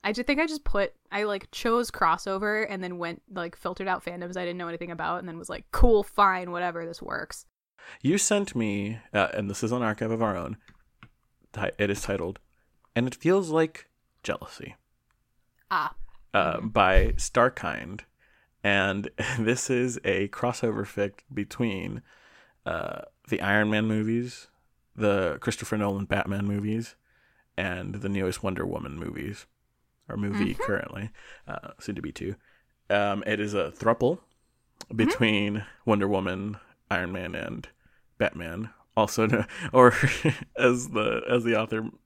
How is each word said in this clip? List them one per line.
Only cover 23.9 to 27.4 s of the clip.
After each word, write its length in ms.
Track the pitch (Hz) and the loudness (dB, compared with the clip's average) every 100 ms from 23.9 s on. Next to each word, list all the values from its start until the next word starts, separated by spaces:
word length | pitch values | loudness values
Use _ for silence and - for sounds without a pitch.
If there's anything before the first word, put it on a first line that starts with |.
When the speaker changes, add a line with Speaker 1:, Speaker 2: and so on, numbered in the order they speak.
| 110 107 117 123 - - _ _ _ _ | 0 0 0 -2 -10 -20 _ _ _ _
Speaker 2:
the 440 | - 107 101 90 73 | -2 2 2 0 -2
Christopher 360 | - - - 107 | -4 -4 -4 -2
Nolan 280 | 101 98 | 0 -2
Batman 420 | 98 101 - 101 101 | -2 -2 0 -2 -2
movies, 500 | 101 104 110 113 - _ _ _ _ | -2 -2 -4 -6 -14 _ _ _ _